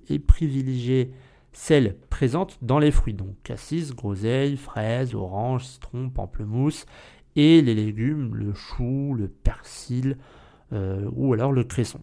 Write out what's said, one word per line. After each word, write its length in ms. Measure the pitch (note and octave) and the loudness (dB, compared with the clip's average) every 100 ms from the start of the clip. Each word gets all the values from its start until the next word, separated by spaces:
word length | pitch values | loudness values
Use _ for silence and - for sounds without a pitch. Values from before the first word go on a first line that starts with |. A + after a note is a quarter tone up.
| - | -4
et 120 | D3 | 2
privilégier 920 | - - D#3 C3+ C3 B2+ A#2+ C3 B2+ - - _ _ | 4 4 2 -2 -2 -2 0 0 0 -6 -20 _ _
celle 460 | - - D3+ A2 - - | -8 4 4 4 -2 -8
présente 480 | - B2+ D#3 F#3+ - | -2 0 0 -4 -6
dans 180 | A#2+ C#3+ | 0 4
les 120 | D3+ | 6
fruits, 220 | - - | 6 4
donc 220 | G2 G2 G2 | 0 -8 -12
cassis, 500 | - A#2 - E3 D3 | -14 -14 -6 -6 -6
groseille, 600 | B2 G#2 F#2+ A2 C3 C#3+ C3+ | -6 -6 -2 0 0 0 -2
fraises, 600 | - A2 G#2+ A#2+ B2+ A2 | -8 -6 -2 -2 -2 -4
oranges, 500 | F#2 G2 B2 C3 C3 | -6 -4 -2 -4 -6
citron, 440 | - - B2 C3 | -14 -12 -10 -8
pamplemousse, 760 | C3 F#2 - G#2 A#2 D3 - - - - - _ C#3 | -6 -8 -8 -4 -2 -2 -2 -10 -20 -20 -20 _ 4
et 260 | D3+ E3 | 8 8
les 140 | B2+ G#2+ | 6 2
légumes, 600 | G#2+ G#2+ B2+ D3+ A#2 A2 | -2 -2 -4 -2 -4 -4
le 180 | G#2 | -6
chou, 600 | F#2+ - - B2 C3+ C#3+ B2 | -6 -8 -6 -4 -4 -4 -4
le 100 | F#2+ | -6
persil, 920 | - - - - - - B2 C3+ C3 - - - _ - | -4 -4 -4 -8 -16 -6 -4 -2 -4 -12 -20 -20 _ -10
euh, 360 | G#2 F#2+ F#2+ G#2 | -6 -4 -4 -6
ou 200 | B2 C3+ | -2 0
alors 180 | A2+ C3+ | 2 2
le 120 | C3 | 2
cresson. 360 | B2+ - A2 - | 0 -2 -4 -8